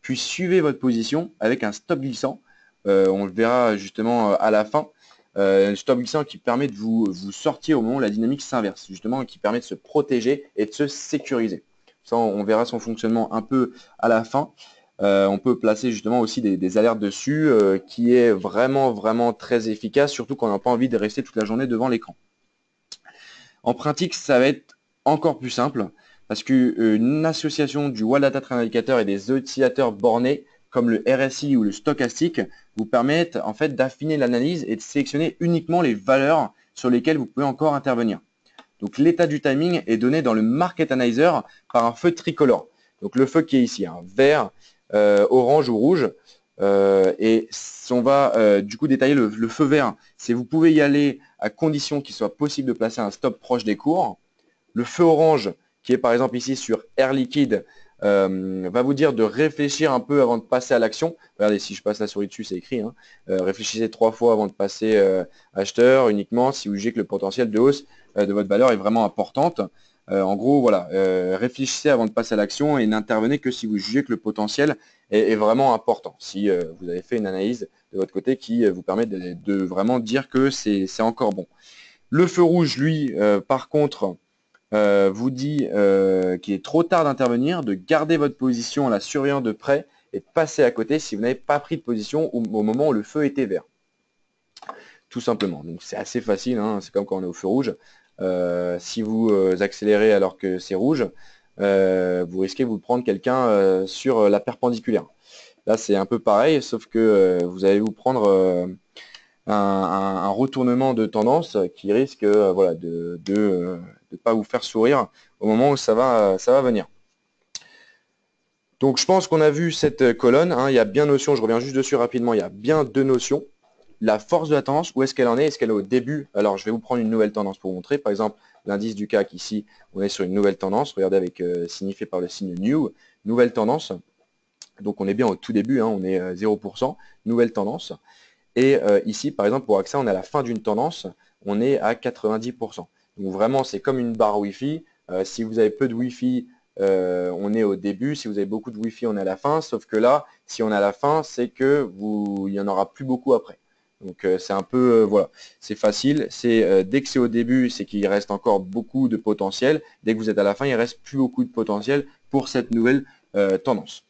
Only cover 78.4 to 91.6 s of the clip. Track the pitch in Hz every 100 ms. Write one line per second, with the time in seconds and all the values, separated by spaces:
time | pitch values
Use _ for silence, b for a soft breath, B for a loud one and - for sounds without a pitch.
78.4 | - 117 110 90 87 95 117 95 90 87
79.4 | 101 98 92 90 104 127 113 127 131 131
80.4 | 135 131 110 101 95 - 113 117 117 98
81.4 | 87 B B B B B _ 143 180 175
82.4 | 175 175 156 127 147 156 139 82 104 101
83.4 | - 131 - 151 147 - 98 85 _ _
84.4 | _ _ _ 107 104 101 98 98 123 127
85.4 | 139 151 131 101 101 98 95 95 92 90
86.4 | - 95 - 156 170 180 151 131 127 120
87.4 | 135 175 123 95 92 160 151 165 143 -
88.4 | 131 120 117 - 139 104 - 147 139 139
89.4 | 120 104 - 143 156 b b 101 - -
90.4 | 156 - 127 120 113 156 - 104 117 131
91.4 | - 147